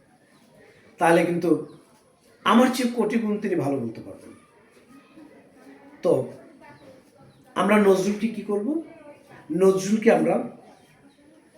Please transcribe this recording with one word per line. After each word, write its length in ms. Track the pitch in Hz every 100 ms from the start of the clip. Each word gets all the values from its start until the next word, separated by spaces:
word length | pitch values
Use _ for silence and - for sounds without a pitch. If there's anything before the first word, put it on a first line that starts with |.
| _ _ _ _ _ - - _ _ -
তাহলে 280 | 165 170 170
কিন্তু 400 | 170 165 147 - - _ _ _ _ _ _
আমার 240 | 180 226 269
চেয়ে 180 | - 240
কোটি 260 | 233 214 226
গুণ 200 | 214 208
তিনি 180 | 196 165
ভালো 240 | 139 135
বলতে 220 | 113 110
পারবেন। 280 | 98 - - - _ _ _ _ _ - _ - - - _ _ - - - -
তো 300 | 175 - - - - - - - - - _ _ - _ _ 170
আমরা 220 | 196 208
নজরুলকে 500 | 196 190 208 208 226
কী 140 | 196
করব? 420 | 190 202 214 320 - - - - _ - -
নজরুলকে 600 | 170 190 185 196 214 226
আমরা 320 | 165 160 220 - - - - _ _ _ _ _ _ _